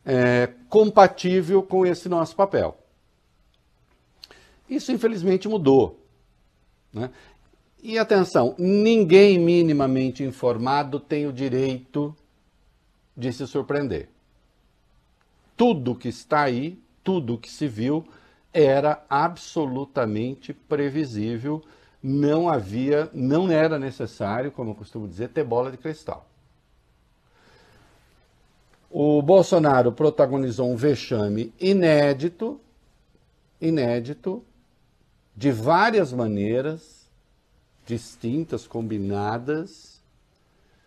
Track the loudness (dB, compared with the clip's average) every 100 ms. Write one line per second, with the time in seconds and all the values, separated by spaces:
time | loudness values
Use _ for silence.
0 | -4 0 2 2 0 -4 0 2 4 8
1 | 6 6 -2 0 2 0 2 0 0 -2
2 | -4 -4 -2 -2 0 0 -2 -6 _ _
3 | _ _ _ _ _ _ _ _ _ _
4 | _ _ -20 -20 _ _ -8 -8 -4 -2
5 | -2 -2 0 0 0 0 4 4 4 -4
6 | _ _ _ _ _ _ _ _ _ -12
7 | -12 -14 -20 _ _ _ _ _ -8 -4
8 | 2 2 2 2 0 0 0 2 4 4
9 | 6 8 8 6 4 4 4 2 0 0
10 | -2 -4 -8 -4 -2 -2 -2 -2 -2 -8
11 | -6 -4 -4 -4 -4 -2 -2 -6 -8 -6
12 | -6 -10 _ _ _ _ _ _ _ _
13 | _ -8 -8 -6 -6 -6 -4 -4 -4 -6
14 | -10 _ _ _ _ _ _ _ _ _
15 | _ _ _ _ _ 0 2 2 -4 -6
16 | -8 -10 -2 0 0 -2 -6 -12 _ _
17 | -4 -4 -4 -8 -10 -8 -8 -4 -4 -4
18 | -6 -20 _ _ _ 2 4 4 0 -2
19 | -2 -2 -2 -4 -10 -6 -4 -6 -8 -4
20 | -4 -2 -6 -10 -16 -16 -6 -4 -2 -4
21 | -6 -6 -6 -6 -6 -8 -10 _ _ _
22 | -4 0 2 2 0 -2 -4 -4 -2 0
23 | -2 -4 0 0 2 2 0 -2 -6 -10
24 | -12 -8 -6 -4 -6 -8 -10 -10 -14 -14
25 | -12 -10 -8 -6 -2 -2 -2 -6 -12 -12
26 | -12 -14 -16 _ _ _ _ _ _ _
27 | _ _ _ _ _ _ _ _ _ _
28 | _ _ _ _ _ _ _ _ _ -2
29 | 2 2 6 6 6 4 4 4 4 2
30 | 0 2 2 0 -4 -2 -2 0 0 0
31 | -2 -2 -2 -2 -6 -4 0 2 4 4
32 | 2 0 -4 -6 -10 -10 _ _ _ _
33 | _ _ _ _ _ -6 -2 0 0 -2
34 | -6 -10 -8 -10 -12 _ _ _ _ _
35 | _ _ _ -4 -2 -2 0 2 2 0
36 | -2 -2 -4 -2 -2 -2 -4 -8 -14 _
37 | _ _ _ _ _ _ _ _ -10 -10
38 | -10 -10 -6 -6 -6 -10 -10 -10 -6 -6
39 | -4 -4 -4 -6 -6 -8 -8 -16 -20 _
40 | _ _ _ _ _ _ _ _